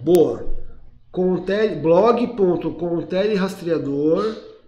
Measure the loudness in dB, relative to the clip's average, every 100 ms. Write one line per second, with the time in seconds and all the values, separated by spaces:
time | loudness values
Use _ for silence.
0 | 2 4 4 0 -2 -2 -4 -12 -18 -20
1 | -12 -2 0 0 -2 0 0 0 2 4
2 | 4 4 0 0 0 2 -2 -6 -4 -4
3 | -4 -2 0 0 -2 -4 -4 -2 -2 -2
4 | 0 2 0 -6 -14 -20